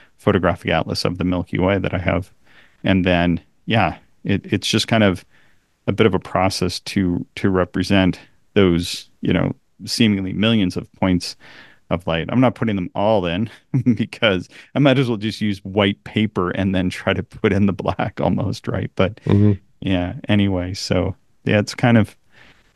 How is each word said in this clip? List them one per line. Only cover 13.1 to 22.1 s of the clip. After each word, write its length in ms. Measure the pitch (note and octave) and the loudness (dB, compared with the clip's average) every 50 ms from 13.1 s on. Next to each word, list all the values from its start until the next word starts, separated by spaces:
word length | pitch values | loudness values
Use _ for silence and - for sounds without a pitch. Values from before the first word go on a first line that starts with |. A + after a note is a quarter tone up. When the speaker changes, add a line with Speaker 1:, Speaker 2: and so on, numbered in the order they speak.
| A2 G2+ F2+ | 2 2 0
Speaker 1:
in 240 | E2+ E2 F#2 A2+ G#2+ - - _ - | -2 -2 -4 -4 -6 -8 -18 _ -4
<laughs> 220 | - C3 A2+ B2+ A2 | -4 -2 0 0 0
because 540 | - A2+ - - - A#2+ G#2+ F#2 F2+ - - - - - _ - | 0 -2 -6 -4 0 2 2 2 0 -2 -8 -18 -20 -16 _ 0
I 60 | B2+ | 2
might 180 | D3 C#3 C3 C3+ | 4 4 4 4
as 100 | C3 A#2+ | 2 0
well 80 | A#2 | -2
just 240 | G2 G#2 A2 - - | -4 -4 -6 -6 -4
use 180 | G#2+ G#2 G2 G2 - | -4 -4 -4 -4 -8
white 380 | G2 F#2 G#2 G2+ G2+ G2 _ - | -4 0 2 2 2 0 _ -8
paper 460 | - - G#2+ G#2+ G#2 - G2 F2+ F2 | -4 -2 -2 0 0 0 -2 -2 -2
and 240 | - G2 F#2+ G2 F#2+ | -2 0 0 0 0
then 160 | F#2 F#2 F2+ | 0 -2 -2
try 240 | - - - G2 F#2+ | -4 -2 -2 -2 -2
to 80 | F2+ | -2
put 300 | - _ - - - G#2 | -4 _ -8 -2 0 2
in 140 | G2 G2 G#2 | 2 4 2
the 60 | G2 | 0
black 480 | F2 - - - G2 - - G#2+ - - | 0 -2 -4 -4 -2 -2 -4 -6 -4 -2
almost, 460 | - F#2 F#2+ F#2+ - G#2 - - - - | -2 0 0 0 -2 -4 -6 -6 -8 -6
right? 220 | A#2 - - - _ | -6 -6 -6 -6 _
But 240 | - A2+ G#2+ G#2+ - - | -2 -2 -2 -2 -6 -2
Speaker 2:
Mm-hmm. 280 | - G2+ G2+ G#2 G#2 G2 F#2+ _ _ _ - | 0 2 4 4 4 2 0 _ _ _ -10
Speaker 1:
yeah, 340 | - F#2+ F#2+ F2 F2 F2+ G#2+ D3 - - | -4 -2 -2 -2 -2 -4 -8 -8 -2 0
anyway, 460 | G#2 G2+ G2 G2 F#2+ F2 F2 F2+ G2+ | 0 2 2 0 0 -2 -4 -6 -8
so 400 | - - - G2 F#2 F2 F#2 - _ _ _ _ _ - | -8 -4 -2 -2 0 0 -2 -6 _ _ _ _ _ -2
yeah, 160 | - G#2+ G#2 | 0 0 0
it's 140 | G2+ - - | 0 -2 -4
kind 200 | - - A#2+ A#2 | 0 2 4 4
of, 200 | A2 G#2 - | 4 4 2